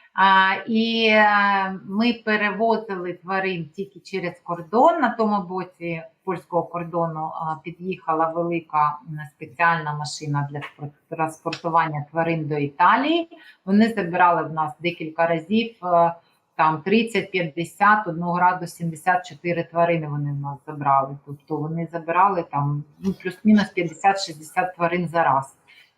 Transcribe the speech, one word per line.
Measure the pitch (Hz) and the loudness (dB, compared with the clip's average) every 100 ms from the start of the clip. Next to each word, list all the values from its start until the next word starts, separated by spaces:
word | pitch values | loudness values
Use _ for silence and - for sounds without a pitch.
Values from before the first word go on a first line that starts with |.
| _ | _
А, | - 190 190 190 196 - | 2 4 6 4 2 -2
і, | 226 226 226 226 | 0 2 2 4
е, | 214 214 208 202 196 190 190 - | 6 6 4 4 2 0 -6 -6
ми | 196 240 | 0 0
перевозили | 233 220 214 208 190 226 214 - 185 180 | 0 -2 0 0 0 0 0 -2 -8 -6
тварин | 175 170 190 190 180 156 - | -8 -6 -4 -2 -4 -8 -10
тільки | 196 170 | -12 -12
через | - 190 175 170 | -10 -8 -8 -10
кордон. | - 170 165 220 302 339 | -10 -10 -2 4 4 4
На | 247 | 0
тому | 226 214 208 | 0 0 0
боці | 175 185 175 - 170 165 160 _ | -4 -8 -10 -10 -8 -8 -10 _
польського | - 170 - 175 | -8 -8 -2 -4
кордону, | - 170 165 170 165 160 160 | -2 -6 -6 -4 -4 -4 -8
а, | 165 160 156 | -8 -8 -8
під'їхала | 175 170 180 180 - 160 160 | -10 -12 -10 -8 -2 0 0
велика, | 165 170 170 - 151 147 143 - | -2 -2 -4 -4 0 0 -2 -12
м, | 151 147 - | -14 -14 -16
спеціальна | 156 - 170 165 151 | -12 0 2 2 -2
машина | 147 147 - 147 143 143 | -6 -8 -10 -4 -4 -4
для | 147 | -8
спор-, | - - 147 _ - | -12 -14 -16 _ -12
транспортування | 160 160 - 170 165 175 165 160 147 139 | -6 -4 -2 -4 -2 0 2 0 -4 -6
тварин | 165 165 165 147 | -2 0 0 -2
до | 147 | -2
Італії. | 143 - 175 226 294 339 330 - - _ | -2 2 4 4 2 0 -2 -12 -20 _
Вони | 190 202 226 | 2 4 4
забирали | 208 175 180 180 165 | 2 -2 4 4 4
в | 147 | 0
нас | 160 151 - | -4 -4 -2
декілька | 170 170 160 156 170 | -6 -4 -8 0 0
разів, | 165 160 220 226 - | 0 0 0 0 -4
е, | 180 175 170 170 _ _ _ - | 0 4 4 0 _ _ _ 0
там | 160 156 | 0 0
тридцять, | 170 220 226 196 190 | 2 2 2 -2 -2
п'ятдесят, | 190 170 170 170 - 202 214 185 | -4 -4 -6 -8 2 4 4 0
одного | 165 175 175 | -6 -4 2
разу | 180 180 170 | 2 0 -6
сімдесят | - 170 156 - 180 - | -8 -8 -4 0 0 -2
чотири | 143 175 170 | -10 -6 -4
тварини | 165 170 170 170 151 | -4 0 2 2 -2
вони | 147 143 | -4 -4
в | 143 | -6
нас | 143 139 - | -8 -12 -12
забрали. | 147 143 135 135 139 - | -4 2 2 2 -6 -16
Тобто | 143 - 151 | -16 -8 -6
вони | 156 165 165 | -4 -6 -6
забирали | 170 160 170 196 185 165 | -8 -2 2 2 2 -4
там, | 143 143 147 147 _ | -2 -2 -4 -8 _
ну, | 190 180 | -6 -6
плюс-мінус | 185 - 214 208 190 | -8 -2 4 4 4
п'ятдесят-шістдесят | - 170 - 196 196 - 151 156 185 180 | -2 -6 0 0 0 -4 -12 -8 -4 -2
тварин | 170 170 175 170 | 0 -2 0 -2
за | 170 | 2
раз. | 151 135 135 - _ - _ | 2 2 -2 -14 _ -20 _